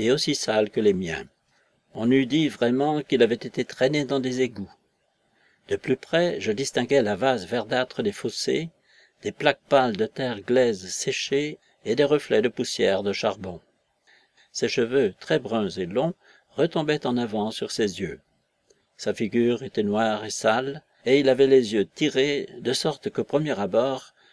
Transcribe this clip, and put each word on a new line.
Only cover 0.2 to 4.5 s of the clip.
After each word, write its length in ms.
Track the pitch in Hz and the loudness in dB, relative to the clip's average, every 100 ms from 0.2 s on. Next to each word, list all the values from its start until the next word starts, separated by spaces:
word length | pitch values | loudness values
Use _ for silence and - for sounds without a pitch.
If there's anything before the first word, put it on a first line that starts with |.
| - 143 | 2 -2
sales 360 | - 107 107 | 0 2 2
que 100 | - | 2
les 120 | 107 | 2
miens. 320 | 92 87 73 - _ _ _ _ _ _ | 2 -2 -6 -10 _ _ _ _ _ _
On 180 | - 117 | -4 2
eût 140 | 135 127 | 4 2
dit 240 | 147 147 | 0 0
vraiment 520 | - 120 127 147 151 | 0 0 2 0 -2
qu'il 220 | - 127 | 0 4
avait 120 | 113 113 | 4 2
été 280 | 123 - | -6 -8
traîné 400 | 123 - 131 147 | -8 -2 0 0
dans 160 | 131 139 | 0 -2
des 220 | 127 127 | -2 -2
égouts. 300 | 127 | -2